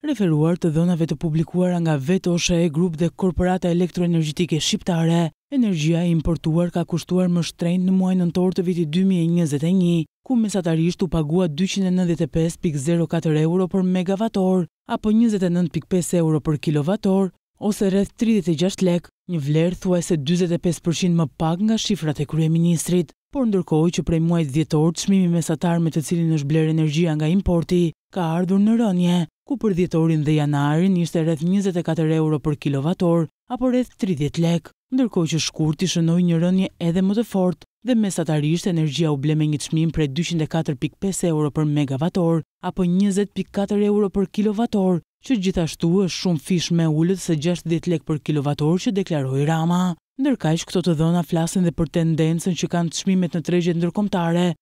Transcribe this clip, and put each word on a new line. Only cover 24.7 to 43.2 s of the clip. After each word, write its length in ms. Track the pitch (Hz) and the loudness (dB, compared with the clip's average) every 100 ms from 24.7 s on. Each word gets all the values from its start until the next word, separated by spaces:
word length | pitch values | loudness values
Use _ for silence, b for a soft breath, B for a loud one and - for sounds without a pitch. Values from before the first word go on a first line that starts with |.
| 156 160 | 2 0
çmimi 380 | 165 - 196 180 | 0 0 2 2
mesatar 460 | 170 156 160 175 170 | 0 0 -2 0 0
me 80 | 165 | 0
të 140 | 165 | -2
cilin 300 | 156 170 165 160 | -2 0 2 0
është 120 | 139 | 0
bler 160 | 156 156 | 0 2
energjia 400 | 160 156 147 170 151 | 2 2 2 0 0
nga 140 | 156 | 0
importi 600 | 185 180 175 156 180 175 - _ | 0 2 0 0 0 0 -2 _
ka 140 | - 165 165 | -6 -2 -2
ardhur 240 | 180 196 | 0 2
në 140 | 202 233 | 2 2
rënje, 440 | 233 180 175 175 165 _ - | 2 2 2 2 0 _ -8
ku 80 | 254 | -4
për 200 | 220 175 | -2 0
dhjetorin 480 | 175 165 165 160 147 | 0 2 2 2 2
dhe 60 | 156 | 0
janarin 640 | 147 147 143 156 185 180 | 0 0 0 2 2 2
ishte 220 | 170 175 | 0 0
rreth 220 | 160 160 170 | 0 0 0
njëzet 320 | 196 196 175 | 0 0 -2
e 40 | 165 | -2
katër 240 | 160 156 160 | 0 2 2
euro 240 | 156 151 | 2 0
për 140 | 151 147 | -2 -2
kilovator, 720 | 147 139 143 185 175 170 156 _ _ | -2 -2 -2 0 2 2 0 _ _
apo 220 | 240 254 | -4 0
rreth 240 | 247 247 _ | 0 -2 _
tridhjetë 400 | 190 156 143 - | -4 -2 -2 0
lek, 240 | 165 170 - _ _ | 0 0 -4 _ _
ndërkohë 400 | 262 247 - 160 | -2 0 0 0
që 80 | 156 - | 0 -4
shkurti 420 | - 156 160 185 | -2 -2 0 -2
shënoi 320 | 175 165 170 175 | 0 2 2 2
një 140 | 165 | 2
rënje 240 | 175 185 190 _ 170 | 2 0 0 _ -2
edhe 160 | 170 190 | 0 0
më 100 | 202 | 0
të 40 | 233 | -2
fortë 380 | 196 180 170 - _ 214 | 0 0 -2 -12 _ -2
dhe 80 | 240 | 0
mesatarisht 640 | 208 180 165 156 147 170 202 | 0 -2 -2 0 0 0 0
energjia 480 | 170 156 131 165 147 | 0 0 0 -2 0
u 60 | |
ble 160 | 143 156 | 0 0
me 80 | 151 | 0
një 140 | 151 | -2
çmim 320 | - 160 160 156 | -2 -2 0 0
prej 140 | 151 | -2
dyqind 320 | 135 170 170 | -2 -4 -2
e 60 | - | -2
katër 240 | 165 160 143 | -2 -4 -4
pikë 240 | 156 _ | -6 _
pesë 320 | 196 180 180 | -6 -2 -2
euro 240 | 156 151 143 | 0 0 0
për 160 | 151 | 0
megavator, 720 | 147 143 135 165 190 170 165 - _ | 0 -2 -2 -2 0 0 0 -4 _
apo 240 | 185 180 | -10 -2
njëzet 480 | 180 180 202 190 | 0 2 2 0